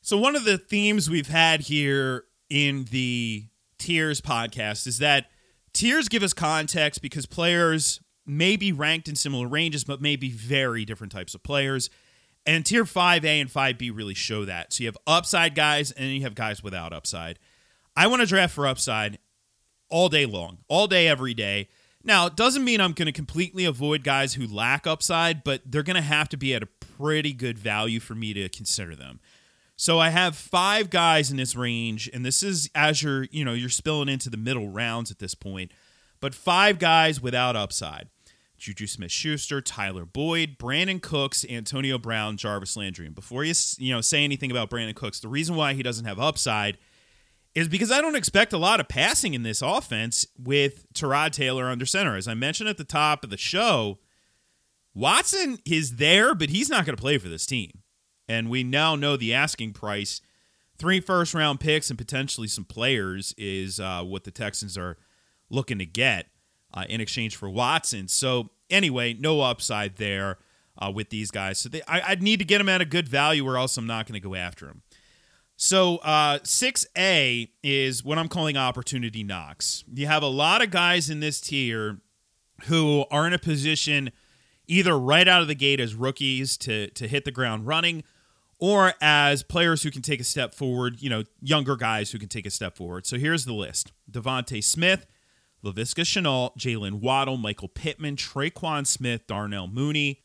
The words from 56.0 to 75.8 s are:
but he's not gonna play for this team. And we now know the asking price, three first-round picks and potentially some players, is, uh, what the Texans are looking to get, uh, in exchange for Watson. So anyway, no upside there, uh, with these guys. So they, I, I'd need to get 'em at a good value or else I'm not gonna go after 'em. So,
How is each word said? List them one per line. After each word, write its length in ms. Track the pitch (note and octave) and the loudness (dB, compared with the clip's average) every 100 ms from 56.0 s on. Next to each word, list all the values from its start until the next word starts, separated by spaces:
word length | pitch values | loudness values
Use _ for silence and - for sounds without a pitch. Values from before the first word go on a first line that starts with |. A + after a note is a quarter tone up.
| D3 F#3 A#3 G3 | 6 8 6 4
but 140 | D#3 | 0
he's 200 | F3 C#4+ | 0 0
not 160 | C#4 D#3 | 0 0
gonna 120 | B2 | -2
play 200 | B2 C#3+ | 0 0
for 120 | F2+ | -2
this 160 | D#2+ - | -8 -4
team. 360 | B2+ F#2+ - _ _ _ _ - | -4 -6 -12 _ _ _ _ -4
And 220 | A2+ A2+ | -4 0
we 140 | B2 | -2
now 320 | B2+ C#3 D#3+ D#3 | 0 2 2 2
know 200 | C#3+ C#3 | 0 0
the 180 | A2+ | 0
asking 380 | A#2+ D3 - A2+ | 0 0 -2 -8
price, 480 | G2+ G#2+ G#2 G2+ - _ _ _ _ _ _ | -8 -6 -4 -6 -8 _ _ _ _ _ _
three 220 | D#3+ F#3+ | 0 0
first-round 600 | F#3 F#3 E3+ E3+ D3+ C3+ | 2 0 0 2 0 0
picks 280 | D#3 D3+ - | 0 0 0
and 80 | A#2 | -6
potentially 500 | A#2+ C3+ C3+ - A2 | -6 -4 -4 -6 -6
some 180 | - F#2 | -6 -8
players, 680 | - B2 C3 F#2+ F#2+ F#2+ - | -4 0 0 0 -4 -8 -8
is, 420 | G2+ F#2+ F#2+ F#2+ | -6 -4 -6 -6
uh, 240 | F#2+ F2+ | -6 -6
what 220 | F2+ F#2+ G2+ | -6 -8 -10
the 60 | |
Texans 460 | - F2 - G#2 F#2 | -8 -8 -6 -8 -8
are 200 | F2+ E2 _ _ _ _ _ | -8 -10 _ _ _ _ _
looking 300 | B2+ C3 G#2 | -6 -4 -6
to 60 | F2+ | -4
get, 420 | F2+ B2+ G2 - _ _ _ _ | 0 2 2 -4 _ _ _ _
uh, 140 | - F#2+ | -12 -6
in 140 | A2+ | -6
exchange 340 | G#2+ - A2+ - | -4 -4 -6 -6
for 140 | G2+ | -8
Watson. 580 | F#2+ B2 D#3 - G#2 F#2+ | 0 2 2 -2 -6 -4
So 440 | - C3+ B2 A2 _ _ | -2 0 -2 -4 _ _
anyway, 460 | F#3 F3+ B2 A#2+ A#2 | 2 2 0 -2 -2
no 220 | D3 D3+ | 0 2
upside 540 | C3 A#2 - G#2+ G2+ F#2+ | 2 0 -2 -2 -4 -4
there, 420 | G#2 G2 G2 F#2 _ _ _ - | -4 -2 -2 -6 _ _ _ -10
uh, 140 | G2+ | -6
with 160 | G2+ G#2 | -6 -6
these 220 | A2 G#2+ | -6 -6
guys. 260 | G#2 F#2+ F#2+ | -4 -4 -4
So 120 | A2+ | -6
they, 120 | D#3 - | -8 -4
I, 240 | E3+ F3+ | -2 0
I'd 100 | G3 | 0
need 160 | G3 G#3+ | 2 2
to 80 | D#3+ | 4
get 160 | G3+ | 2
'em 80 | G3+ | 4
at 120 | F#3 | 2
a 40 | E3+ | 2
good 240 | D#3+ D3+ | 0 0
value 340 | C#3 D3 D#3 | 2 2 2
or 140 | C3 B2+ | 0 0
else 180 | B2+ - | 0 -2
I'm 120 | A2+ | -4
not 180 | A2+ A2 | -6 -6
gonna 140 | A2 | -8
go 160 | F#2+ F#2+ | -8 -8
after 340 | F2 D#2+ C#2+ | -8 -10 -18
'em. 140 | - _ _ _ _ _ _ _ _ | -20 _ _ _ _ _ _ _ _
So, 400 | - F#3+ | 4 6